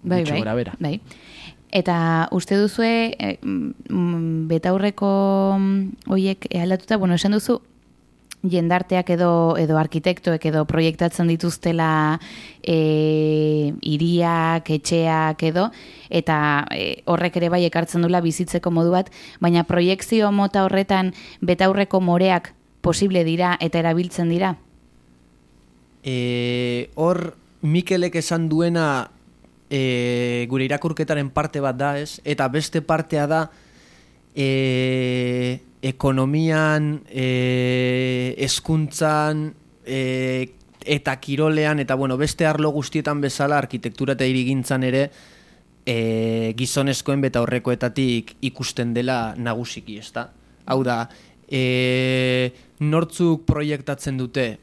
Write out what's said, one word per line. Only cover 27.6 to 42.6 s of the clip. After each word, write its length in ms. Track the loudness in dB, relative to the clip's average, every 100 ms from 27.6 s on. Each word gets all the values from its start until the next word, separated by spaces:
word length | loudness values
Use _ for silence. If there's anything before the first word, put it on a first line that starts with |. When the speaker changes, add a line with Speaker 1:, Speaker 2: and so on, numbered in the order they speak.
Speaker 3:
Mikelek 540 | 0 0 2 0 0 -2
esan 320 | -2 -2 0
duena, 600 | 2 2 2 0 0 -4 _ _ _ -20 _ _
e, 760 | -2 0 0 0 0 -2 -2 -2
gure 180 | -2 -2
irakurketaren 640 | -2 -4 -4 -2 -2 -2
parte 260 | -2 -4 -2
bat 180 | -4 -2
da, 180 | -2 -2
ez? 220 | -6 -10
Eta 240 | -6 -2 0
beste 360 | -2 -2 -4 -2
partea 400 | -2 0 -2 0
da, 140 | 0 -2 -8 -20 -20 -20 -20 _ _ _ -4
e, 1200 | -2 0 0 0 0 0 -2 -2 -2 -2 -4 -6 -12 _
ekonomian, 1160 | -6 -2 0 2 2 2 2 2 2 2 0 -4 -8
e, 1300 | -4 -2 0 0 0 0 0 0 0 0 -2 -4 -4
hezkuntzan, 1120 | -2 -4 -2 -2 -2 -2 0 2 0 -2 -6 -10 _ _ -8
e, 680 | -4 -2 -2 -2 -4 -6 -10 -20 _ -4
eta 300 | -2 -2 -6
kirolean, 640 | -4 0 2 2 2 0
eta, 140 | 0 0
bueno, 220 | 0 0
beste 280 | -2 0 0
arlo 240 | 2